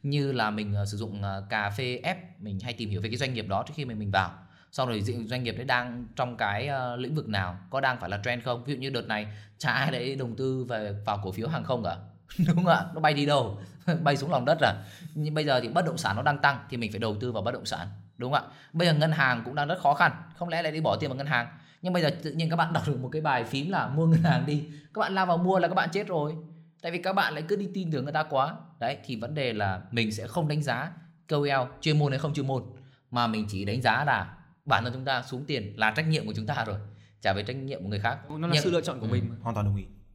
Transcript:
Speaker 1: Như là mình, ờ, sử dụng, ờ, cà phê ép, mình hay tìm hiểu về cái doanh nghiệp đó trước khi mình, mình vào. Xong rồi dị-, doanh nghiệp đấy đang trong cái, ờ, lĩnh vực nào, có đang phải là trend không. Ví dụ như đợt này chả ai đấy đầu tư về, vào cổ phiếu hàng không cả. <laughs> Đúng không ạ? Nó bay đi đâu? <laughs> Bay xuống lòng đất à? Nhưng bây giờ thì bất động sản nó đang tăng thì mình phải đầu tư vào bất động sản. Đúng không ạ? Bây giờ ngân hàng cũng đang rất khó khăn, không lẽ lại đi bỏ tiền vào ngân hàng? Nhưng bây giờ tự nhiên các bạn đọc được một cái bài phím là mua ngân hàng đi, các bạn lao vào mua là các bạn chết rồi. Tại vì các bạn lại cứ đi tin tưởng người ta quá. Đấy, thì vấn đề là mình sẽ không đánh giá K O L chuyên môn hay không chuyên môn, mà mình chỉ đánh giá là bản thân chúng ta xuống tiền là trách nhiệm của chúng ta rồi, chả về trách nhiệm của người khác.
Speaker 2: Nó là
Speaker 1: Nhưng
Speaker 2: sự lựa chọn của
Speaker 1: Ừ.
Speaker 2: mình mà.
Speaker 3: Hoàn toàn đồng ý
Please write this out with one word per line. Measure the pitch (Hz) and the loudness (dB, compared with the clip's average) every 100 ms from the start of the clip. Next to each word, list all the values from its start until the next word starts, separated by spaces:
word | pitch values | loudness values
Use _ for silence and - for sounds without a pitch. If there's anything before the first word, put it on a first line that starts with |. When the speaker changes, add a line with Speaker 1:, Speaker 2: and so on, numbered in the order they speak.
Speaker 1:
Như | 143 143 139 | 0 2 2
là | 127 107 | 2 2
mình, | 107 104 | 0 -2
ờ, | 101 98 | 0 -2
sử | 104 | -4
dụng, | 113 101 | -6 -4
ờ, | 101 98 101 | -4 -6 -2
cà | 110 104 | -2 0
phê | 104 127 123 | -2 -4 -2
ép, | 165 185 - - | -4 -4 -10 -14
mình | 104 98 | -8 -8
hay | 123 | -6
tìm | 120 107 | -6 -4
hiểu | 101 | -4
về | 107 | -4
cái | 123 | -4
doanh | 131 | -4
nghiệp | 120 98 | -4 -2
đó | 98 123 | -2 -2
trước | 151 | -8
khi | 131 | -8
mình, | 107 | -6
mình | 104 | 0
vào. | 98 90 - - - _ | 2 2 -4 -20 -20 _
Xong | - 127 | -4 -2
rồi | 110 | 0
dị-, | 104 120 110 | -2 -4 -6
doanh | 127 | -4
nghiệp | 117 101 | -4 -4
đấy | 127 | 0
đang | 123 123 120 117 - | 0 0 -8 -10 -4
trong | 123 117 | -4 -2
cái, | 107 101 139 | -2 0 -2
ờ, | 135 127 120 | -2 -4 -4
lĩnh | 127 156 | -2 -4
vực | 110 | -2
nào, | 101 90 90 - | -2 -2 -6 -6
có | 131 | 0
đang | 135 123 | 0 0
phải | 90 | -4
là | 101 | -4
trend | 120 120 | -2 -4
không. | 123 120 | -2 -4
Ví | 123 | -4
dụ | 131 | -4
như | 135 | -2
đợt | 127 110 | -4 -2
này | 107 107 - - _ | -4 -4 -12 -18 _
chả | 139 | 0
ai | 120 135 | 2 2
đấy | 127 127 135 | 0 -2 -4
đầu | 127 110 | -6 -2
tư | 131 131 123 | -2 0 -2
về, | 113 104 101 - | -4 -4 -4 -2
vào | 101 | -2
cổ | 98 | -2
phiếu | 98 117 | -4 -2
hàng | 151 | -4
không | 107 123 | -2 -2
cả. | 92 85 - - _ - | -2 -6 -12 -20 _ 2
<laughs> | 165 | 4
Đúng | 170 | 6
không | 180 | 6
ạ? | 156 - | 4 2
Nó | 156 | 2
bay | 156 | 2
đi | 143 143 | 4 4
đâu? | 143 110 101 - - - | 4 4 -4 -12 -6 -2
<laughs> | 123 | 2
Bay | 143 139 | 4 2
xuống | 135 | 2
lòng | 143 120 | 0 4
đất | 160 | 4
à? | 127 101 - - - 151 | 4 2 -8 -16 -10 -4
Nhưng | 151 | -2
bây | 156 147 | 0 2
giờ | 127 | 2
thì | 117 | 4
bất | 180 160 | 2 0
động | 127 | 0
sản | 98 104 | 0 2
nó | |
đang | 143 143 | 2 4
tăng | 143 135 - | 4 2 -6
thì | 123 | -6
mình | 113 | -4
phải | 110 | -2
đầu | 113 101 | -2 -2
tư | 123 | -2
vào | 110 | -2
bất | 101 | -2
động | 123 98 | -4 -6
sản. | 80 90 - - - | -6 -8 -12 -18 -8
Đúng | 123 | 0
không | 143 | 0
ạ? | - - - | -2 -18 -8
Bây | 160 175 | 2 4
giờ | |
ngân | 151 151 | 6 4
hàng | 151 131 120 117 | 4 4 2 -2
cũng | 147 | -2
đang | 147 | -2
rất | 185 | 2
khó | 139 | 4
khăn, | 143 170 - - - | 6 4 4 -14 -8
không | 175 | -4
lẽ | 165 | -2
lại | 160 | -2
đi | 156 | 0
bỏ | 147 107 | 2 2
tiền | 147 | 0
vào | 131 | -4
ngân | 143 | 0
hàng? | 123 120 - - _ | 0 -2 -10 -20 _
Nhưng | 180 | -2
bây | 175 | 2
giờ | 151 - | 2 0
tự | 156 | -6
nhiên | 160 160 | -2 0
các | 170 | 2
bạn | 165 | 2
đọc | 160 147 | 2 0
được | 127 | -2
một | 127 | -2
cái | 151 | -2
bài | 156 127 | 0 0
phím | 117 135 156 | 0 -2 0
là | 185 117 | -2 0
mua | 143 165 | 2 6
ngân | 160 | 6
hàng | 170 127 151 | 6 4 2
đi, | 147 - - - | 0 -2 -12 -10
các | 214 | -2
bạn | 170 190 | 0 2
lao | 180 | 4
vào | 170 | 4
mua | 180 190 | 4 4
là | 170 | 4
các | |
bạn | 185 160 | 2 2
chết | 185 202 | 0 0
rồi. | 170 147 160 - - - _ | 0 0 -4 -12 -20 -20 _
Tại | 170 | -6
vì | 180 | -2
các | 185 | 0
bạn | 196 175 | 2 2
lại | 151 165 | -2 -2
cứ | 202 | -2
đi | 196 | -2
tin | 196 170 | -4 -2
tưởng | 143 | -2
người | 127 | 0
ta | 156 | -2
quá. | 156 135 143 - - - | 2 2 2 -2 -16 -4
Đấy, | 120 143 - | -4 -4 -6
thì | 117 | -6
vấn | 120 151 | -4 -2
đề | 127 | 0
là | 107 98 92 - | 0 0 0 -2
mình | 117 110 | 0 0
sẽ | 107 101 | -2 -4
không | 180 156 | -2 0
đánh | 151 | 0
giá | 139 120 156 - - _ - | 0 -2 -4 -10 -20 _ -2
K | |
O | 147 | 0
L | 143 135 127 - | 2 2 0 -2
chuyên | 156 151 | 2 4
môn | 143 | 4
hay | 131 | 2
không | 151 | -2
chuyên | 143 135 | -2 -2
môn, | 131 104 - - _ _ | -2 -4 -16 -20 _ _
mà | 120 120 | 0 2
mình | 110 104 | 0 -2
chỉ | 95 101 | -2 -2
đánh | 120 | 2
giá | 120 117 147 | 4 4 4
là | 113 98 - - _ - | 2 0 -12 -20 _ 0
bản | 104 | 2
thân | 123 | 2
chúng | 131 131 | -4 -2
ta | 131 | -2
xuống | 120 127 147 | -2 -8 -4
tiền | 135 101 101 | -4 -4 0
là | 110 | 0
trách | 107 160 | 2 2
nhiệm | 156 107 | 0 0
của | 104 | -4
chúng | 107 | -4
ta | 139 113 | -2 -2
rồi, | 101 - - - _ | -4 -8 -18 -20 _
chả | 101 | 0
về | 98 | 0
trách | 104 135 | -2 -6
nhiệm | 135 131 | -6 -6
của | 95 | -4
người | 101 | -2
khác. | 113 139 - | -2 -2 -8
Speaker 2:
Nó | 151 170 | -4 2
là | |
Speaker 1:
Nhưng | 151 | 2
Speaker 2:
sự | 180 | 4
lựa | 170 | 2
chọn | 160 127 | 0 -4
của | 110 | 0
Speaker 1:
Ừ. | |
Speaker 2:
mình | 101 117 | 0 0
mà. | - | -6
Speaker 3:
Hoàn | 117 107 | -4 0
toàn | 101 | 0
đồng | 98 | 0
ý | - - - | -4 -16 -20